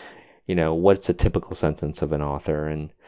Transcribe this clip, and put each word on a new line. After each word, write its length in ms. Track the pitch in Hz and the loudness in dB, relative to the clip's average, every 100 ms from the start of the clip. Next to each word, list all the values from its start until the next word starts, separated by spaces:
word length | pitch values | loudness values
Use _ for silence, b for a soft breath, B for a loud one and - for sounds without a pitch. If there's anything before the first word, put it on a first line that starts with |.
| B B B B - | B B B B -4
you 80 | |
know, 200 | 90 80 | 0 2
what's 340 | 82 95 98 - | 4 4 4 2
a 60 | |
typical 420 | 87 101 87 - 92 | 2 2 2 -4 -2
sentence 460 | 80 78 73 - | -2 0 -4 -4
of 100 | 76 | -2
an 100 | 76 | -2
author? 460 | 73 71 - 76 76 | -2 -4 -2 -2 -2
And 220 | 76 76 - | -4 -8 -14